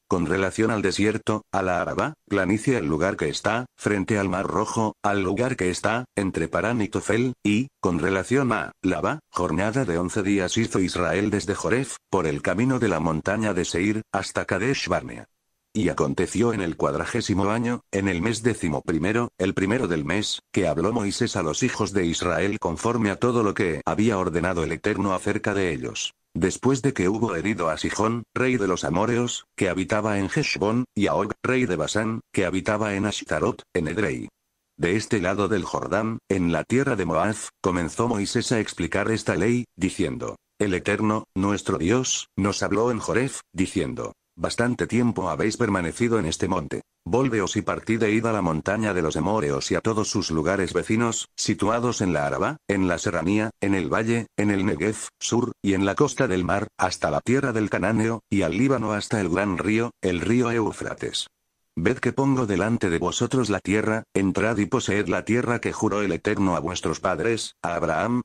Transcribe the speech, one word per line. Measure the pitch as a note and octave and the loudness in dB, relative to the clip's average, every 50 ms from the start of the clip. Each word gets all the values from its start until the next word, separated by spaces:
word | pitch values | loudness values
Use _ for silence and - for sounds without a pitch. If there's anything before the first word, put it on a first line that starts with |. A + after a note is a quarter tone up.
| _ _ | _ _
con | G2 F2+ E2+ D2+ | 0 0 2 0
relación | F2 F#2+ F#2+ F#2 - - A2 A2+ | 2 0 0 0 2 0 0 2
al | A#2 G#2 F#2+ | 2 2 0
desierto, | F#2+ E2+ - G2+ G#2+ G#2+ A2 - - A2 G#2+ - _ | 0 2 2 2 2 2 0 0 -2 -2 -2 -4 _
a | - G2 F#2+ | -2 0 0
la | F#2 F2+ E2+ | 0 0 0
Arabá, | F2+ D#2 C#2 F2+ G#2+ C#3+ D#3 - _ - | 0 -2 0 -2 -2 -2 -4 -10 _ -2
planicie | G2+ G2+ F#2 F2 G#2 G#2+ - C#3 B2+ A#2 | 0 0 2 2 2 2 2 2 0 2
el | F2 | 2
lugar | D2 D#2+ D2 E2 F#2+ G#2 - | 0 0 2 2 0 0 0
que | F2 D2 | -2 -2
está, | C#2 - - G2+ G#2+ A#2+ B2+ - _ | -2 0 0 0 0 0 -4 -6 _
frente | - - A#2 G#2 G2+ F#2 - A#2 G#2 | -2 0 2 2 2 2 2 2 0
al | G2 F#2+ | 2 0
Mar | F2+ F#2 G2 | 0 0 -2
Rojo, | - - F2+ A2 - - A2+ A2 G#2+ - - | 0 0 0 0 0 0 0 0 0 -2 -2
al | - G#2 G2+ G2+ F#2+ | -2 0 0 2 0
lugar | F2+ G2+ G2 B2 C3 B2+ | 0 0 0 0 -2 0
que | - F#2 F2+ | 0 0 0
está, | F2 - - G#2 A2 A#2+ B2+ - _ | 0 0 0 0 0 0 -2 -4 _
entre | - G2+ F#2 - E2+ E2 D#2+ | -2 -2 0 0 -2 -2 0
Parán | - F2 F2 A2 B2 A#2+ G#2 | 0 0 0 2 2 0 0
y | F2+ | 0
Tofel, | - G2 - - G2+ A2+ B2 C3 B2 - _ | -2 -4 0 0 0 2 2 0 -2 -2 _
y, | G#2 G#2 G#2+ C3 C#3 - _ | 2 2 2 2 -2 -6 _
con | - F#2+ F2 D#2+ | 0 0 2 2
relación | D2+ F#2 F#2+ F#2+ F#2 - B2 C3+ C#3 A#2+ A2+ | 2 2 2 0 0 2 2 2 2 2 0
a, | G2 C#2+ - - _ - | -2 -2 -6 -10 _ -2
Labá, | F#2+ F2+ D#2 D2+ G2+ C#3 D#3 - _ | 0 0 2 0 -2 -2 -4 -8 _
jornada | - - F2 F2 D#2 E2+ G2 A2 A2 C3+ C3 | -4 -2 0 0 2 0 0 0 0 0 0
de | F#2 E2 E2 | 0 0 0
once | F2+ F2+ - A2 | 0 0 -2 -2
días | F#2+ G2 G2+ G2 F#2 F2 - A2+ | 0 2 2 2 2 0 0 0
hizo | A2+ G#2+ - A2+ | 0 0 0 0
Israel | F#2 E2+ - F2+ F2 D#2+ D#2+ F#2 G#2 G#2+ | 0 0 0 0 0 0 2 0 0 2
desde | G2 G2+ E2+ F#2 G2 | 0 -2 -2 -2 -4
Joref, | - - E2+ G#2 B2 C3+ - - - - _ | -2 0 0 0 0 0 -4 -10 -14 -6 _
por | - F#2+ E2 D#2 | 0 2 2 2
el | D2 D2 C#2+ | -2 0 -2
camino | F#2+ F2+ F#2 B2 C3 C3 B2 | -2 0 2 2 2 2 2
de | A#2 G#2 | 2 0
la | F2+ D#2 | 0 2
montaña | D#2 E2+ D#2+ D#2 - - G2 A2 A2 G#2+ F#2+ | 0 0 0 0 0 -2 -2 0 0 0 0
de | F2 - | 0 -2
Seir, | - - E2+ F#2 G#2 G#2+ A2 G#2+ - | -2 -2 0 0 0 0 -2 -6 -4
hasta | - G2 F#2 - - G2+ F2 | -4 -4 -4 -2 -4 -4 -2
Kadesh | - G#2 F#2 G2+ C3 C#3 - - E2 | 0 -2 0 0 0 -2 -2 0 0
Barnea. | F2+ D#2+ C2+ A#1+ A#1 A#1 G#1+ - _ _ _ _ _ _ _ _ _ | -2 -2 -2 -6 -12 -14 -16 -18 _ _ _ _ _ _ _ _ _
Y | G#2+ E2+ E2+ | 0 0 0
aconteció | C#2+ - D#2+ C#2+ C2+ - F#2 E2 - F2+ A2+ A#2+ A2 | 2 2 0 0 2 0 -2 -2 2 2 2 2 2
en | G#2+ | 0
el | F#2 E2+ D2+ | -2 -4 -2
cuadragésimo | - D#2 D2 C#2 D2+ E2 - - A#2+ G#2 - G2 F2+ F#2+ G2 | 0 0 0 0 0 -4 -2 -2 -4 0 0 0 2 2 2
año, | G#2+ A#2 A#2+ A#2 A#2+ A#2+ - _ | 0 0 0 -2 -4 -4 -8 _
en | - G2 G2 G2 | -4 0 0 0
el | F#2 E2+ | 0 0
mes | F2 A2+ A2+ A2 | 0 -2 -2 0
décimo | A2 B2 A2 - - E2+ D2 C2 | 0 -2 -2 0 -2 -2 -2 -2
primero, | - - E2 D#2 D#2 F#2+ G#2+ A#2 A#2+ A2+ - _ | -2 -2 -2 0 0 0 0 0 -2 -4 -4 _
el | F2+ F#2+ F2+ | -2 -2 0
primero | - F#2+ F#2+ A2 C3 - F2+ | 0 0 0 0 0 0 0
del | E2+ D#2+ C#2+ | 0 -2 0
mes, | C#2+ F2 G#2 G#2 - - - - _ | 0 -2 -2 -2 -2 -6 -8 -10 _
que | - G#2+ F#2 E2 | -2 0 0 2
habló | D2 D#2 E2+ G2+ | 0 2 0 0
Moisés | A#2 A#2+ G#2 G2+ F2+ - B2 A2 - | 0 0 -2 -2 -2 -2 -2 -2 0
a | G#2 E2+ | -2 -2
los | D#2 D2+ - | -2 0 0
hijos | B2+ A#2+ - - A2 F#2 F#2+ | -2 -2 0 0 -2 0 0
de | G2+ F2 | 0 0
Israel | E2 E2 - E2+ F2 E2 D#2+ F2+ G2+ G#2+ G#2+ | 0 0 0 0 0 0 0 0 0 -2 -2
conforme | - F2+ E2+ E2 - A2+ A#2+ A#2+ A2 G#2 | -2 -4 -4 0 0 0 0 2 2 0
a | F#2+ - | 0 2
todo | - A#2+ A#2+ A#2+ A2 | 0 2 2 2 2
lo | G2+ F#2 | 2 2
que | - G#2+ F2 D#2+ C#2 - | 0 0 0 0 -2 -2
había | - E2 D#2 G#2+ A#2 A2 F#2+ | -2 0 2 2 2 2 2
ordenado | F#2 F2 D#2+ E2+ D#2+ F#2 F#2 E2+ D#2+ | 0 0 0 0 0 0 0 0 0
el | D#2 | -2
Eterno | E2 - - G#2 G#2+ F#2+ G2 G2+ F#2+ | -2 -2 -2 -2 0 0 0 0 0
acerca | F2+ - G#2 G2+ G#2 - A2 G2+ | 0 0 -2 -2 0 -2 -2 0
de | G2 F#2+ F2 | 0 0 0
ellos. | D#2+ - - - - - - - - _ _ _ _ | -2 -4 -6 -8 -8 -6 -8 -8 -10 _ _ _ _
Después | E2 E2 F#2 - - - B2 C#3 C3+ | 0 0 0 0 2 2 2 2 4
de | - C#3 C3 | 2 -2 0
que | - F#2 F2+ | 2 0 0
hubo | G#2+ A2 A#2 A2 F#2+ | 2 0 -2 -2 -2
herido | E2 D#2+ G#2 A2 G2 E2+ D#2+ | -2 -2 -2 -2 0 0 -2
a | D#2 D2+ | -2 -2
Sihón, | - E2 - - G#2+ A2 A#2 A#2+ A2 - _ | -2 -4 0 0 0 0 0 -2 -6 -8 _
rey | - B2+ C3 B2+ A#2 | -2 0 2 2 2
de | G2+ | 2
los | F#2+ F2+ E2+ - | 0 0 0 0
amorreos, | D2 E2 F2 G#2+ A2+ A#2+ A#2 A#2+ A#2+ - - - _ _ | 0 0 2 2 2 2 0 0 -2 -4 -8 -12 _ _
que | - G#2 F#2 | -2 0 0
habitaba | E2+ F#2 F#2 - A2 G#2+ G#2+ A2 G#2 G2+ | 0 -2 -2 0 -2 0 0 0 0 0
en | G2 F2+ - | -2 -2 -2
Heshbón, | D#3 C#3+ - - - - G#2 A2+ B2 B2+ - _ | -2 0 0 -2 0 0 0 2 0 -2 -2 _
y | G#2 G2+ F2 | 0 0 2
a | D2 | 2
Og, | E2 G2+ A2 - - - | 0 0 -2 -6 -6 -2
rey | A2+ B2+ C3 B2+ G#2+ | -2 0 0 0 0
de | F2+ | 0
Basán, | D#2 D2+ D2 - G#2 A2 A2 A2+ A2+ - _ | -2 -2 -2 -2 -2 -2 -2 -4 -6 -8 _
que | - G#2 F#2+ | -2 0 0
habitaba | F2 F2 F#2+ F2+ A2 G#2+ G#2 A2 G#2+ G2 | 0 0 0 0 0 0 0 0 0 0
en | G2 G2+ | 0 0
Ashtarot, | G#2 G2 - - - E2+ D#2 D#2+ G#2+ - - - _ _ | -2 -2 -4 -4 -4 -2 0 0 0 -2 -4 -10 _ _
en | F2+ D#2 D2 | -2 -2 0
Edrei. | E2+ G2+ G#2+ - C2 B1 G#1+ - - _ _ _ _ _ _ _ _ - | 0 0 0 0 -2 -4 -8 -10 -14 _ _ _ _ _ _ _ _ -2
De | - E2+ F#2+ | 0 2 2
este | A2+ G#2+ - A#2+ G#2 | 0 0 0 0 0
lado | F2 F2+ G2 G2 G2+ F2+ | 2 0 0 0 0 0
del | A2 F#2+ D#2 | 0 0 -2
Jordán, | - - B1+ B1 B1+ D#2+ G2+ A2 A2 A2+ - - _ | -2 -4 -4 -2 0 0 0 0 -2 -4 -6 -4 _
en | G2 F#2+ F2 E2+ | 0 2 2 2
la | E2 D#2 D2 | 2 0 0
tierra | - A2+ B2+ C#3 C#3 B2 | 0 0 0 2 2 0
de | G2 F#2 | 0 0
Moab, | D#2+ D#2+ D#2 F2 G#2 G#2+ - - - - _ | 0 2 2 2 0 0 -4 -8 -14 -12 _
comenzó | - G2 F2 F2+ E2 D#2 - - A#2 A#2+ | -2 0 0 2 0 -2 0 0 0 2
Moisés | A#2 G2+ G2+ - - B2 G#2+ - | 2 0 0 0 0 -2 0 0
a | B2+ A2 | 0 0
explicar | G#2 - - - F2 E2 - F#2+ G2+ - | 0 -2 -2 -4 -4 0 0 0 0 2
esta | A2 F2 - - G#2 | 0 0 0 0 0
ley, | D#2 F2+ A#2 A#2+ B2 A#2+ - _ | 2 2 2 2 0 -2 -6 _
diciendo, | - E2+ F#2 - - F#2 D2 B1+ B1 A#1+ A1+ G1+ - _ _ _ _ | -2 -2 -2 0 0 -2 -2 -2 -4 -6 -8 -8 -10 _ _ _ _
"El | G#2 G2+ F2+ | 0 0 0
Eterno, | F2 - - G2+ G#2 A2 G#2+ G#2+ A2 - - _ | 0 0 0 0 2 2 0 0 0 -2 -4 _
nuestro | F#2+ F#2+ G2+ G#2 F#2+ - - G2 C#2 | -2 0 0 0 0 0 -2 -2 0
Dios, | D#2 F2 A2+ B2+ C3 - - - - - _ | 2 4 4 4 2 0 -2 -4 -6 -6 _
nos | - G2 G2+ F#2+ - G#2 | 0 0 0 0 0 0
habló | F2+ G2 G2+ A2+ B2 | 0 2 2 2 2
en | A#2+ G#2+ | 0 -2
Joref, | - - E2 G#2+ B2+ C#3 - - - _ _ | -2 0 0 0 0 0 -4 -10 -14 _ _
diciendo, | E2+ F#2+ - - G2+ D#2+ C2 A#1+ B1 A#1 G#1 - _ _ _ _ - | -2 -2 0 0 -2 -2 -2 -4 -6 -8 -10 -12 _ _ _ _ -6
'Bastante | E2+ E2+ - - A#2 B2 B2 - - | -6 -4 0 0 0 0 2 0 -2
tiempo | D#2 - A#2 B2 A#2+ G#2+ - F#2 F2 | 0 2 2 2 2 0 0 -2 -2
habéis | D#2+ C#2+ F2+ A2+ G#2+ - | -2 0 0 -2 0 0
permanecido | B2 G#2 G2+ F#2 E2+ D#2+ - - A#2+ A#2 A#2 A2 | 0 0 2 0 0 -2 -2 -2 0 2 2 0
en | F2 D#2 | 0 -2
este | - - G#2 F2 | -2 -2 -2 0
monte. | F#2 F2+ D2+ C#2 - - - _ _ _ _ | 0 -2 -2 -4 -8 -8 -10 _ _ _ _
Volveos | E2+ F2 B2 C3+ C3 A2+ G#2+ F#2+ - - | 0 0 2 2 2 0 0 0 0 -2
y | G#2+ E2+ | -2 -2
partid | - F2+ D#2 - - A2+ A2+ A2+ | -2 -4 -4 -2 -2 0 2 2
e | G#2 | 2
id | G#2+ A2+ A2 A#2 | 2 2 2 0
a | |
la | A2 G#2 F#2 | 0 0 0
montaña | E2+ D#2+ D#2 - - G2 A2 A2 G#2+ F#2+ | 0 0 0 0 -2 -2 0 0 0 0
de | F2+ | 0
los | E2 D2+ C#2+ | 0 0 0
Emoreos | - D#2+ F2+ G#2+ A2 - D2 C#2 C2+ - - | 0 0 0 0 0 0 0 -2 -2 -2 -2
y | F#2 | -2
a | E2+ | 0
todos | - A2 A2+ G#2 G#2 - | 0 0 0 0 -2 0
sus | - G#2+ F2+ - | -2 -2 -2 0
lugares | D#2+ D#2+ D2 E2 G2 G2 F#2 E2 - | -2 0 0 0 0 0 0 0 0
vecinos, | F2 F2 - A2 A2 A#2+ A#2 A2 - - - _ | -2 0 0 0 0 0 0 -2 -4 -8 -10 _
situados | - - - G#2+ - G2+ G2+ A2+ A#2+ A#2+ B2 A2+ - | -4 -2 -2 0 0 2 0 2 2 0 -2 0 0
en | G#2+ F#2 E2 | 0 0 2
la | D2 C#2+ C#2+ | 2 0 0
Arabá, | C#2 C2 F2+ A#2 D3+ D3+ _ - | 0 0 -2 -2 -2 -6 _ -2
en | G2+ G2 F#2+ F2+ | 0 2 2 2
la | F2 D#2+ | 0 0
serranía, | - G#2+ E2+ E2+ D#2+ F2 G2+ G#2+ G#2+ A2 - _ | 0 -2 -2 0 0 2 2 2 2 0 -4 _
en | - G2 G2 | 0 0 2
el | F#2+ E2 C#2 | 0 0 0
valle, | D#2 G2 A2+ A2+ A#2 A#2 A2 - _ - | 0 0 0 0 0 -2 -2 -4 _ 0
en | G#2 G#2 | 0 2
el | G2+ G2 F#2+ | 2 2 2
Negev, | G#2 F2+ C#2+ E2+ G#2 A2 - - - - _ | 0 0 0 0 -2 -2 -4 -8 -14 -12 _
sur, | - - A#2 A#2+ A#2+ A2+ - - - | -4 0 0 0 0 -2 -6 -4 0
y | G2+ F#2+ | 0 2
en | F#2 G2 G2 | 2 2 0
la | G2 | 2
costa | - D3+ C#3 - - C#3 A#2 | 2 2 0 2 0 0 0
del | F#2 F#2 F2 | 2 0 2
mar, | D#2+ F2+ G2+ G#2 - - - | 0 0 0 -2 -4 -2 -2
hasta | G2+ F#2 - - - E2+ | -2 -2 0 -2 -2 0
la | D2 D2 | 0 0
tierra | - - A#2+ C3+ C#3 C3 | 2 2 2 2 2 0
del | A2 A2+ G#2+ G2 | 0 0 -2 0
Cananeo, | - G#2 F2+ G2 A2 A2 A2 A2+ A#2 A2 - _ | 0 0 0 2 2 2 2 0 0 -4 -4 _
y | G#2+ G2 F#2 | 0 0 2
al | D#2 E2 | 2 2
Líbano | G2+ B2+ C3+ C3+ B2 A2+ G#2+ | 2 2 2 2 0 0 -2
hasta | G#2+ G#2 - - - A2 | -2 -2 -2 -2 0 0
el | F#2+ E2+ | 2 2
gran | E2 F#2 G2+ G#2 F#2 E2 | 2 2 0 0 0 0
río, | - G2 A2 A2 A#2 A#2+ - _ - | 0 0 2 2 0 -2 -4 _ 0
el | F#2+ F2+ E2+ | 0 0 2
río | D#2+ F#2 A#2 B2 B2 A#2 | 2 2 2 4 4 2
Éufrates. | A#2 A#2 G#2+ G2 - - - - B1+ - - A#1 - - - - _ _ _ _ _ _ _ _ _ | 2 0 0 0 -2 -4 -6 -8 -6 -6 -8 -6 -6 -6 -8 -8 _ _ _ _ _ _ _ _ _
Ved | - E2 G#2 B2 - | 0 0 0 0 2
que | - B2 A#2 | 0 -2 0
pongo | - C#3 C#3 C3+ C3 B2+ | 2 2 2 2 2 2
delante | G2+ G2+ E2+ F#2+ A2 A#2+ A#2 - F#2 | 0 0 0 2 2 0 0 2 0
de | E2 E2 | 0 0
vosotros | F2 F2 E2 - A#2+ A#2+ - C3 A#2+ G#2 | 0 -2 0 -2 -2 0 0 0 0 2
la | G2 F#2 | 0 -2
tierra, | - - G2 G#2+ G#2 G#2+ A2 A2+ G#2 - _ | 0 0 0 0 2 0 0 -2 -4 -2 _
entrad | G2 G2 F#2+ F2+ - G2 A2 A#2 G2+ | 0 2 2 2 2 0 0 2 0
y | G#2 D#2+ | 0 0
poseed | - A#2+ - - F#2+ G#2 G2+ D#2+ | 0 -2 0 0 0 0 0 0
la | F#2+ F#2 F2 | 0 -2 0
tierra | - G#2+ A#2+ A#2+ A#2 A#2+ A2+ | 0 0 0 2 0 -2 -2
que | - F#2+ E2 | -2 -4 -4
juró | - G#2+ G#2+ G2 G#2 G#2 | 0 0 0 0 0 0
el | F#2+ | 0
Eterno | E2+ E2 - G#2 G#2+ F#2+ G2+ F#2+ F2 | -2 -2 0 -2 0 2 2 2 2
a | D#2 | 0
vuestros | C#2+ E2 F2+ - - F2+ D#2 - | -2 -4 -6 -4 -2 -4 -4 0
padres, | - F#2+ F2+ - - A#2 A#2 A2 - - - _ - | 0 -2 -2 0 0 0 0 -2 -4 -10 -12 _ -4
a | E2+ E2+ | -4 -2
Abraham, | E2+ D#2+ D#2+ D#2 D#2 F#2 A2+ A#2+ B2 - | 0 0 0 0 0 0 0 -2 -2 -4